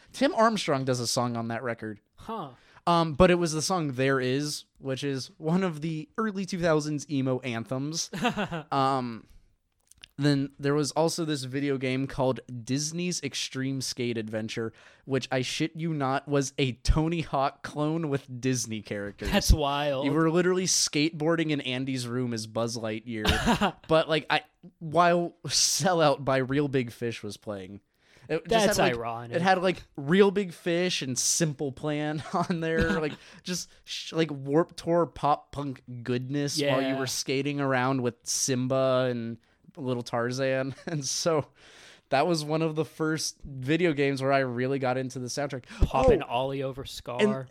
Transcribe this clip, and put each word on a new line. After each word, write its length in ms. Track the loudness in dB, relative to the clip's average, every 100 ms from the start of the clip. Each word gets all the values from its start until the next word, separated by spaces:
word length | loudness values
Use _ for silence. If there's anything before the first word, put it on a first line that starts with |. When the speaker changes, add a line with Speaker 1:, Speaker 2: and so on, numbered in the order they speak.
| -16
Speaker 1:
Tim 200 | 0 0
Armstrong 520 | 4 4 2 0 0 0
does 140 | 0
a 60 | 0
song 300 | 0 -2 -2
on 120 | -4
that 140 | -6
record. 380 | -6 -6 -8 -12 _
Speaker 2:
Huh. 360 | -18 -10 -8 -10 -14 _ -6 0
Speaker 1:
Um, 260 | 2 2
but 180 | 6 6
it 40 |
was 180 | 6 2
the 80 | -2
song 320 | -2 -2 -2
There 280 | 0 2 2
Is, 440 | 0 -2 -2 -8 -12 _
which 260 | -8 -6
is 260 | -4 -6 -8 -8
one 260 | -2 0
of 200 | 0 -2
the 260 | -6 -6 -8 -6
early 300 | -4 -4 -6
two 140 | -2
thousands 500 | 2 2 0 -4 -2
emo 300 | -2 0 -2
anthems. 680 | -2 -6 -4 -4 -4 -6 -8
Speaker 2:
<laughs> 580 | -4 -2 -2 -4 -8 -4
Speaker 1:
Um, 540 | 0 2 2 -2 -8 -14 -20 _ _ _ _ _ _ -14 0
then 300 | 2 2 0 -2
there 160 | 0
was 160 | 2 2
also 340 | 2 0 0
this 200 | -2 -4
video 340 | -4 -4 -2 0
game 300 | 0 -2 -2
called 320 | 0 0 0 -6 -10
Disney's 580 | -4 -2 -2 -4 -4 -2
Extreme 580 | -4 -6 -6 -4 -4 -4
Skate 380 | -4 -4 -2 -2
Adventure, 540 | -4 -4 -4 -4 -6 -8 -20 -18
which, 240 | -4 -4 0
I 120 | -2
shit 340 | -2 -2 -4 -2
you 180 | -4
not, 320 | -2 0 -2 0
was 260 | 0 0 0
a 140 | -2
Tony 480 | 2 2 4 2 -2
Hawk 420 | -2 0 -2 -2
clone 460 | -10 -4 -2 -2 -2
with 320 | -4 -6 -4
Disney 420 | -2 0 -2 -8
characters. 480 | -6 -8 -8 -6 0
Speaker 2:
That's 220 | 2 6
wild. 540 | 4 4 0 0 0 0
Speaker 1:
You 60 |
were 160 | 2 4
literally 360 | 4 4 2 2
skateboarding 840 | 0 0 2 0 0 0 0 0
in 80 | -2
Andy's 480 | -2 -4 -4 -4 -4
room 260 | -2 -2
as 140 | -4 -6
Buzz 280 | -4 -4 -4
Lightyear. 960 | -6 -6 -6 -4 0 0 2 2 0 -2
Speaker 2:
<laughs> 60 | 2
Speaker 1:
But, 220 | 2 4
like, 180 | 0 0
I, 120 | -2 -2 _ -20 -14
while 560 | -2 4 6 4 2 -6 -4
Sell 540 | 0 2 2 2 4
Out 220 | 4 4
by 140 | 2 0
Real 280 | 2 0 0
Big 240 | 0 -2
Fish 320 | -4 -6 -6
was 140 | -10 -10
playing. 420 | -10 -10 -10 -16 -20 _ _ _ -6
It 100 | -6
just 100 | 2
Speaker 2:
That's 280 | 4 4 4
Speaker 1:
had, 60 |
like, 120 | 2 2
Speaker 2:
ironic. 400 | -4 -6 -4 2
Speaker 1:
it 40 |
had, 220 | 4 4
like, 220 | 4 0 -6
Real 380 | -8 4 6 6
Big 200 | 4 -2
Fish 480 | -4 -2 0 0 -2
and 160 | -4 -2
Simple 540 | 0 2 0 0 -6
Plan 540 | -4 -4 -2 -2 -4 -4
<laughs> 40 |
on 260 | -2 -2 -2
there, 420 | 0 2 2 0
Speaker 2:
<laughs> 0 |
Speaker 1:
like, 120 | -2 -6 -16 -16
just 260 | -8 -8 -8 -16
sh-, 280 | -14 -12 -4
like, 200 | 0 0
Warped 460 | -2 0 2 2 -2
Tour 280 | 0 2 2
pop 460 | 0 0 0 -2
punk 320 | -8 -8 -8 -12 -8
goodness 580 | -2 -2 -2 -2 -2 0
while 220 | 2 2
you 60 | 2
Speaker 2:
Yeah. 100 | 0
Speaker 1:
were 80 | -2
skating 540 | -4 -2 -2 0 -2
around 420 | 0 2 2 2
with 140 | 0 -4
Simba 840 | -4 -2 0 0 2 2 4 4 2
and 300 | -2 -6 -10 _ _ -20 -8
little 260 | -4 -4
Tarzan. 720 | -2 -2 -2 0 0 0 -2 -6
<laughs> 60 | -6
And 160 | -6
so 420 | -4 -2 2 0 0 _ -20 -20 -20 -20 _
that 180 | 2 4
was 180 | 2
one 180 | 0 0
of 120 | 0
the 100 | 0
first 520 | -4 -2 -2 0 -4 -8
video 480 | -12 -6 0 2 2
games 280 | 2 2 2
where 120 | 2
I 80 | 2
really 400 | 2 0 -2 0
got 180 | 0 -2
into 220 | -4 -6
the 80 | -6
soundtrack. 380 | -4 -4 -6 -12 0
Speaker 2:
Popping 380 | 2 6 6 6
Speaker 1:
Oh, 20 | 2
Speaker 2:
Ollie 380 | -2 -2 -2
over 200 | -6 -6
Scar. 340 | -12 -12 -8 0
Speaker 1:
and, 260 | 2 0 -4